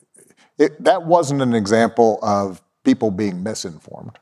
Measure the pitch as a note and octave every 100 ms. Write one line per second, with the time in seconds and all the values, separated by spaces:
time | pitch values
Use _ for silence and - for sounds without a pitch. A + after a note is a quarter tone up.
0 | _ _ _ _ _ - D#3 D3+ D#3 F#3
1 | E3 F3 C#3+ C#3 B2+ A#2 G2 A2+ A2 -
2 | A2+ G#2 G#2+ G2+ G2 F2+ _ _ C3 B2+
3 | A2 F#2 G#2 F2+ G2+ A2 F#2 D#2 - -
4 | - -